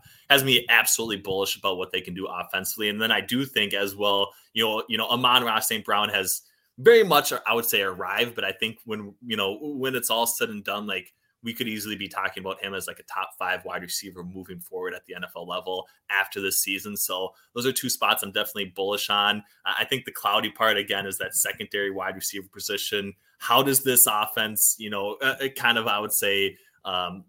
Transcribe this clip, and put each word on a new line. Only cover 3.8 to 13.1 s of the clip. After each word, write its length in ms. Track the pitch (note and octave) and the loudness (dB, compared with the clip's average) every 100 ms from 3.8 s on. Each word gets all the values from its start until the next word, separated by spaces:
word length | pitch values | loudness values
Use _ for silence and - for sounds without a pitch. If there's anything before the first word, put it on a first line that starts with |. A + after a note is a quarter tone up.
| G2+ | -2
well, 380 | G2 G#2 G2+ G2 - _ | 0 2 2 0 -4 _
you 100 | A2 | -2
know, 180 | A2 G#2+ - | 0 0 -2
you 100 | A2 | -4
know, 80 | A2+ | 0
Amon-Ra 540 | A#2+ B2 B2+ A#2+ A2 | 2 4 4 4 0
Saint 240 | - A2 | 0 -2
Brown 240 | G#2+ G#2 G2+ | 0 0 2
has 340 | G2+ F#2+ - - _ _ - | 0 0 -4 -6 _ _ 2
very 280 | D#3+ A#3 | 8 8
much, 280 | G3 D3 C#3 C3+ - | 8 6 4 -2 0
I 80 | |
would 120 | A#2 A#2 | 0 2
say, 160 | G#2+ | 2
arrived. 520 | G2 F2+ F#2 G2+ A#2+ | 0 -2 -4 0 -2
But 80 | A#2 | -2
I 80 | G2 | -4
think 280 | G2 A2 G#2+ A2+ | -2 -4 -4 -8
when, 280 | G#2+ G2+ G2+ | -8 -10 -14
you 120 | A#2+ G#2+ | -6 -2
know, 200 | G2 G#2+ | 0 -2
when 340 | D3 C#3 C3 | -6 -4 -2
it's 160 | B2+ A#2 | -2 0
all 160 | A2+ A#2 | 2 2
said 220 | - A2+ | 0 -2
and 160 | G#2+ | -4
done, 240 | G2+ G2+ G#2 | -6 -6 -4
like, 240 | F#2+ - _ _ _ | -6 -8 _ _ _
we 100 | A#2 | -10
could 140 | A2+ A#2 | -6 -4
easily 260 | A2 G#2 | -4 -6
be 140 | G2+ F#2+ | -8 -8
talking 340 | G2 F#2+ - | -4 -4 -4
about 180 | F#2+ F#2+ | -8 -6
him 100 | G2 | -6
as, 140 | G2 F2+ | -6 -8
like, 100 | E2+ | -12
a 60 | |
top 260 | - | -10